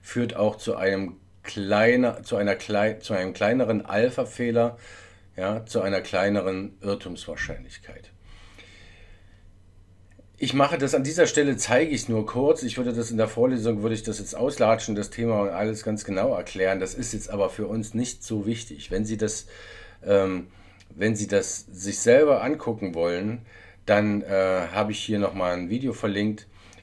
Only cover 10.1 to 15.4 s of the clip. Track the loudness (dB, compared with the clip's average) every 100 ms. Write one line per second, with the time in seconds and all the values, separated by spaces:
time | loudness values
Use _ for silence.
10.1 | -20 -20 -6 0 4 4 2 2 2 2
11.1 | 4 4 4 2 0 2 2 2 0 0
12.1 | -2 -2 2 2 2 -2 -4 -2 -2 -2
13.1 | 0 0 2 2 2 0 0 -2 -2 -4
14.1 | -8 -8 -2 -2 4 4 4 0 -4 -4
15.1 | -4 0 0